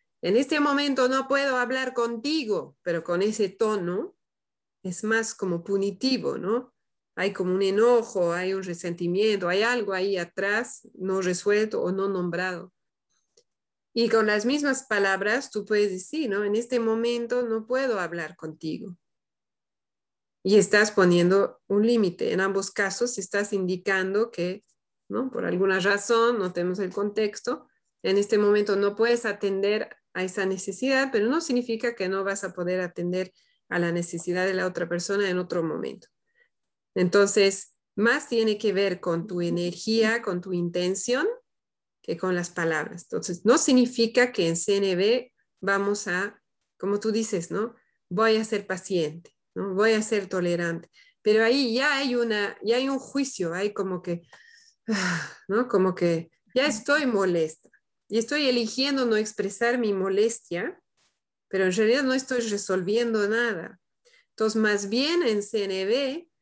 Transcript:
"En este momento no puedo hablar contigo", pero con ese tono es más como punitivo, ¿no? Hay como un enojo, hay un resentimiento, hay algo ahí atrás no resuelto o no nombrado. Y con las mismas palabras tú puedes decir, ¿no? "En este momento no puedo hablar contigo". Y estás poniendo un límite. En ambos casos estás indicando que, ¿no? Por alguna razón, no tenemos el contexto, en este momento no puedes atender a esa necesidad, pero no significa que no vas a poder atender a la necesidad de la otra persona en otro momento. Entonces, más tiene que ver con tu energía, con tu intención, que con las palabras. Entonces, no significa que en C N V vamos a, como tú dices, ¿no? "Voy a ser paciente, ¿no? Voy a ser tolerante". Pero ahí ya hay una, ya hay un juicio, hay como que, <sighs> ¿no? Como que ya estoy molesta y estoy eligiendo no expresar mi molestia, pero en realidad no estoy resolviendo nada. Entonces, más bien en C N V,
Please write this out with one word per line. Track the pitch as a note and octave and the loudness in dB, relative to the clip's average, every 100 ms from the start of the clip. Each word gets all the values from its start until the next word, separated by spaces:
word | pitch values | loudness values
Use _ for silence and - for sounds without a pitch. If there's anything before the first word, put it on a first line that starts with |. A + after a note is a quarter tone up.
| _ _ | _ _
"En | E3+ G#3+ | 0 2
este | C#4 D4+ | 2 2
momento | D4 C#4 C#4+ C4+ B3+ | 2 2 0 2 2
no | C4 C4 | 0 0
puedo | C#4 C#4 B3+ | 0 0 0
hablar | A#3+ C4 B3+ | -2 -2 -4
contigo", | B3 A#3 A#3 C#4 D#4 A3+ F#3+ C3+ - | -2 -2 -2 -2 -2 -2 -4 -4 -10
pero | - E3+ | -4 -4
con | E3 F3 | -2 0
ese | G#3 A3 G3 | 0 0 -2
tono | - A3 G#3+ F3 F3+ F4+ - _ _ _ _ _ _ | 0 0 0 -2 -4 -6 -10 _ _ _ _ _ _
es | F#3+ F3 | -8 -6
más | G#3+ A3 A3 - | -2 -2 -2 -4
como | F#3+ E3+ | -4 -4
punitivo, | E3+ G3 G3 G3 C4 B3 C#3+ C3 | -2 -2 -2 -2 -2 -2 -2 -4
¿no? | F3 A#3 B3+ _ _ _ _ - | -2 -4 -4 _ _ _ _ -6
Hay | F#3+ | -4
como | G3 F3+ | -2 -2
un | F#3 | 0
enojo, | G3 G3 A#3 A#3+ A3 F#3+ F3 | 2 4 6 4 2 0 0
hay | F3 F#3 | 0 -2
un | F#3+ | -4
resentimiento, | F#3 E3+ F3 E3+ F3 F#3 G#3+ G3+ F3 | -6 -6 -6 -4 -2 2 2 2 0
hay | F#3 | 2
algo | A3+ B3 G3+ | 2 0 -2
ahí | F#3+ G3 F#3+ | -2 0 -2
atrás | F3 - G3 G#3+ B3 - - | -4 -4 -2 -2 -4 -8 -12
no | - F#3+ F#3+ | -8 -4 0
resuelto | F3+ F3+ G3+ G#3 G#3+ G3+ | 0 0 2 2 2 0
o | F3 | -2
no | F#3+ G3 | -2 -2
nombrado. | F#3+ F3 E3+ F#3 F3+ F#3 _ _ _ _ _ _ _ _ _ _ _ _ | -2 -2 -4 -4 -6 -12 _ _ _ _ _ _ _ _ _ _ _ _
Y | A#3 A3+ | 0 2
con | A3+ G#3+ | 4 4
las | G#3 A3+ | 2 2
mismas | D4 D4 C4 - | 0 0 -2 -2
palabras | G#3 G3 F#3+ G3+ A#3+ C4+ | 0 2 0 0 -2 -4
tú | G#3+ G3+ | -8 -2
puedes | G#3+ G#3 | 0 0
decir, | F#3 - D#4 C4+ | -2 -6 -4 -2
¿no? | G3 | -2
"En | G#3 G#3+ | 0 -2
este | - B3 | 0 0
momento | A3+ A3+ A#3 A#3+ A#3 B3 | 0 0 0 -2 -2 -2
no | A#3+ A3 A3 | -2 -4 -2
puedo | B3+ C4+ G#3+ | -2 0 -2
hablar | E3+ E3+ D#3 F3+ | -4 -6 -10 -10
contigo". | D#3+ D#3 D#3 - - F3 _ _ _ _ _ _ _ _ _ _ _ _ _ _ | -14 -10 -8 -8 -10 -16 _ _ _ _ _ _ _ _ _ _ _ _ _ _
Y | F#3+ G#3 | 4 6
estás | F3 G#3 G#3+ | 6 6 4
poniendo | G#3+ F3+ F3 F3 G3 G3 - - | 4 6 6 6 4 2 -2 -2
un | G3 A3 | 2 4
límite. | A#3+ G3 E3+ - | 4 2 0 -2
En | F3+ | 0
ambos | F#3+ G3 F#3+ | 0 0 -2
casos | - G3 F#3 B3 A3+ | -2 -2 -2 -4 -4
estás | F#3 G3+ G#3 | -4 -2 -2
indicando | G3 F#3 F3+ F#3+ F#3+ F#3 G3+ A#3+ | -2 -2 -2 0 0 0 0 -2
que, | - F3 G3 _ _ _ _ - | -2 -6 -6 _ _ _ _ -8
¿no? | G3+ C4 | -6 -4
Por | A#3 F3+ | -4 -2
alguna | F3 G3 F#3 | 0 2 2
razón, | F#3+ G3+ - A#3 A#3 A#3+ | 2 0 2 2 2 2
no | F#3 | -2
tenemos | F3 F3 F#3 | -2 -4 -2
el | F#3 | -6
contexto, | F#3+ G#3 G#3 G#3 G#3 - D#4 - _ _ _ | -4 -4 -2 -4 -4 -6 -8 -8 _ _ _
en | F#3 G3 | 0 2
este | G3+ G#3+ | 2 4
momento | G#3 G#3 G#3 G3 | 4 4 2 2
no | G3+ G#3 | 0 2
puedes | A3+ A#3+ A#3 | 2 2 0
atender | G3+ G3+ G3 G3 G#3+ - - _ | -2 -2 0 0 0 -4 -12 _
a | F3+ | -6
esa | F#3 G3 F#3+ | -4 -2 -2
necesidad, | F#3+ F#3+ F#3 B3+ C4+ C4+ | -2 -4 -2 0 0 0
pero | B3 G#3+ | 0 2
no | D#4 | 0
significa | E4 B3 A#3+ A3+ A#3+ A#3 | 0 -2 -2 -4 -4 -4
que | F#3 | -4
no | F#3+ | -2
vas | G3 G3 | -2 -4
a | F#3+ | -6
poder | F3+ F3 F3+ | -6 -4 -2
atender | F3+ F3 F3 F3+ F#3 _ _ _ - | -4 -4 -4 -2 -4 _ _ _ -6
a | F3 | -2
la | F3 | 0
necesidad | E3+ E3+ E3+ F3+ F3+ F#3 | 0 -2 -4 -4 -2 0
de | |
la | F#3 F#3 | 0 -2
otra | F3+ E3+ | -4 -4
persona | F3 F3 G3+ G3 | -4 -2 -2 0
en | F3+ | -2
otro | F3+ F3+ | -2 -2
momento. | E3 - - - - _ _ _ _ _ _ _ _ F#3+ | -4 -4 -8 -10 -18 _ _ _ _ _ _ _ _ 0
Entonces, | F3+ G3+ - - G3 F#3+ - _ _ - | 2 4 4 6 4 2 -4 _ _ 0
más | A3 C#4 - | 2 2 0
tiene | A#3 A3 G#3 | 0 2 2
que | A3 | 0
ver | F#3 G3 F3+ | 2 0 0
con | F3+ E3+ F#3+ | -2 -2 -2
tu | F3+ | -2
energía, | E3+ E3+ F3 F3+ - A3+ A3 A#3 | -2 -2 -2 -4 0 2 2 2
con | A#3 F3+ | -2 -4
tu | F#3 | -4
intención, | F3+ F3 F3 F3+ G3 - B3 F4+ B4 _ _ _ _ _ _ | -2 -2 -2 -2 0 0 0 0 -4 _ _ _ _ _ _
que | - E3+ | -8 -4
con | F#3+ F3+ | -2 -2
las | F3 | -4
palabras. | - E3 D#3 - F3 | -4 -2 -2 -4 -10
Entonces, | - F3+ - F3 G#3 | -8 -6 -6 0 4
no | D4+ | 4
significa | - B3+ B3 - A3+ A3+ B3 | 6 4 4 2 0 4 2
que | B3 E3 | 2 0
en | E3+ | 2
C | - G3+ | 0 2
N | G3 F3+ | 2 2
V | G3 B3 - _ _ _ | 2 0 -2 _ _ _
vamos | F#3+ G3 G3+ G#3 - | -2 0 0 -2 -2
a, | F3+ G3+ - _ _ _ _ | -4 -4 -8 _ _ _ _
como | F#3+ G3+ | -4 -2
tú | A3 | 0
dices, | A3 A3 F#3 E3+ | 0 0 -2 -4
¿no? | E3 A#3 - _ _ - | -4 -6 -8 _ _ -6
"Voy | F3+ A3 A3 | 0 2 2
a | |
ser | A3 G#3 F#3+ | 0 -4 -4
paciente, | F#3 - F#3 D3+ D#3+ - _ _ - | -6 -2 -2 -2 -4 -18 _ _ -8
¿no? | G3 | -4
Voy | F#3 A3 | 2 2
a | G#3+ | 2
ser | G#3+ G#3 F#3 | 2 -2 -2
tolerante". | F#3+ F3+ F3 E3+ E3 - _ - _ | -2 0 0 -2 -4 -10 _ -20 _
Pero | G#3+ G#3+ | 2 4
ahí | A3+ C4+ B3+ | 4 4 2
ya | A#3 C#4+ C#4 | 2 0 0
hay | C#4 A#3+ | 0 0
una, | A#3 G#3 G3+ - | 0 0 -2 -4
ya | G3 A#3+ | 0 0
hay | C4+ | 0
un | C4+ | -2
juicio, | - C#4 C4+ - F3 | -4 -2 -2 -2 -4
hay | E3+ G#3 | -2 -4
como | G#3 F#3+ F#3 | -4 -4 -4
que, | F3+ E3+ - - - - _ _ - | -6 -8 -8 -20 -20 -20 _ _ -4
<sighs> | G#3 F#3 E3+ C#3+ - - | -2 0 -2 -6 -12 -2
¿no? | G3+ B3 | -2 2
Como | G3 F#3 F3+ | 2 2 2
que | F3 E3 E3 _ _ | 0 0 -4 _ _
ya | B3+ D4 | 0 0
estoy | G#3+ - D4 C4+ | 0 0 2 2
molesta | G#3 F#3+ F3 D#3 - _ _ _ _ - | 2 2 2 0 -4 _ _ _ _ -6
y | G#3+ | -2
estoy | A3+ D4 C#4 | 0 0 2
eligiendo | B3 A3 - C#4 C4+ B3 | 2 0 -2 0 0 2
no | G#3+ | 2
expresar | G#3+ - G3+ G#3 A#3 B3 | 0 -4 -4 0 0 2
mi | A3+ | 0
molestia, | G3 F#3+ G3 A3 - - F3 A#3+ F#4 _ _ _ _ _ _ _ | 0 0 2 2 0 -6 -6 -6 -10 _ _ _ _ _ _ _
pero | F#3+ F#3 | 0 0
en | |
realidad | F3+ A3 B3+ | 2 4 4
no | C4+ | 2
estoy | C4 C4+ B3 | 0 0 -2
resolviendo | A#3 G3+ - F#3+ F3+ A3 A#3+ A3 G3+ | -2 -2 -2 -2 0 0 0 0 0
nada. | A3 A#3+ F#3 - - _ _ _ _ _ | 0 -2 -4 -8 -16 _ _ _ _ _
Entonces, | - A3 A3 | -2 0 2
más | G#3+ G3+ G3 | 2 2 0
bien | A3+ C#4+ F4 | 0 2 2
en | C#4+ G#3 | 2 0
C | G#3 A3 | 0 -2
N | G3 F#3+ F#3+ | -2 -2 0
V, | B3 C4+ D4 E4+ _ | 0 0 -4 -10 _